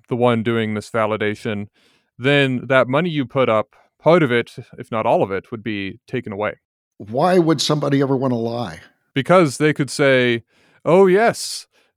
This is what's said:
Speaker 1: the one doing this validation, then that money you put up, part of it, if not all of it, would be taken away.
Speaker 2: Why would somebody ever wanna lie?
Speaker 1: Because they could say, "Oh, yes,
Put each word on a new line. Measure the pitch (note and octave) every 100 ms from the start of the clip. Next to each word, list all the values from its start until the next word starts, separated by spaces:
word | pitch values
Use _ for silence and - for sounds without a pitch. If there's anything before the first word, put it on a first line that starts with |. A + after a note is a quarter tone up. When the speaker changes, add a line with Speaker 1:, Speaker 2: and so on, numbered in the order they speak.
| -
Speaker 1:
the | A#2+
one | B2 A#2
doing | G#2+ A#2 G#2+ G#2
this | -
validation, | A2+ G#2+ G#2+ G#2+ G#2+ A#2+ G2+ G#2+ _ _ _ _ -
then | C3 C#3+ C3+ B2+ A#2+
that | C3 B2
money | C#3 F3+
you | D3+ B2+
put | C#3 A#2+
up, | G#2+ - _ _ _
part | D#3 F3
of | C3+
it, | A#2+ A#2 - - -
if | A#2
not | A2+ A2
all | E3+
of | G#2+
it, | F#2+ -
would | A2+
be | A2+ G2+ G2 - _
taken | B2+ G#2+
away. | G2 G#2 - _ _ _ -
Speaker 2:
Why | G#2+ B2 F3+ F#3
would | E3 D#3+
somebody | - D3+ C#3+ C#3
ever | C#3 C3+
wanna | C3 A#2+
lie? | A#2 A#2 G#2 D#2+ - _ _
Speaker 1:
Because | C#3 C3 F#3 D3+ -
they | D3+
could | D3 C#3
say, | - C#3 B2+ B2 A#2 - _ _ _ -
"Oh, | F3+ G3
yes, | F#3 A3+ - - - - _ _